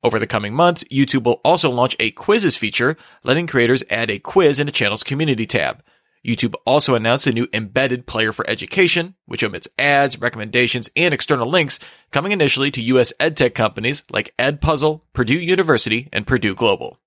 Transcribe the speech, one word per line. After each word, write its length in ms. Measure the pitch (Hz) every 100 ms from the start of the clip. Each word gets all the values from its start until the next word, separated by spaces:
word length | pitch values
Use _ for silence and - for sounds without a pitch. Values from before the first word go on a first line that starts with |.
Over 140 | 123 110
the 80 | 95
coming 300 | 110 104 120
months, 280 | 175 175 -
YouTube 400 | 135 139 135 120
will 140 | 120 139
also 240 | 170 156
launch 260 | 123 127 -
a 100 | 113
quizzes 480 | - - 220 202 -
feature, 400 | 107 - 123 156 - _
letting 220 | - 143 170
creators 380 | 135 120 131 -
add 180 | 110 113
a 80 | 104
quiz 420 | - - 156 139
in 80 | 147
a 40 |
channel's 320 | - 104 107
community 420 | - 139 156 120 110
tab. 380 | 113 69 - _ _ _ _ -
YouTube 260 | 117 117 - -
also 300 | 139 143 120
announced 320 | 113 131 143
a 40 |
new 160 | 117 120
embedded 520 | 110 107 131 135 123 -
player 280 | 113 110
for 120 | - -
education, 680 | 110 190 - 180 175 170 - -
which 160 | -
omits 280 | 107 95 - -
ads, 400 | 139 143 139 -
recommendations, 720 | 120 113 107 123 123 127 113 -
and 160 | 170
external 340 | 147 - 143 120
links, 320 | 175 151 - - - _
coming 220 | 139 175
initially 360 | 208 147 131 139
to 100 | 139
U 180 | 117 127
S 140 | 117 -
edtech 320 | 156 156 123
companies 500 | - 110 - 113 147 _
like 260 | - 107 -
Edpuzzle, 600 | 127 147 151 151 156 156 _
Purdue 260 | - 113 147
University, 720 | 170 185 170 123 - 110 139
and 160 | - 107
Purdue 280 | 123 107 87
Global. 440 | 113 98 - -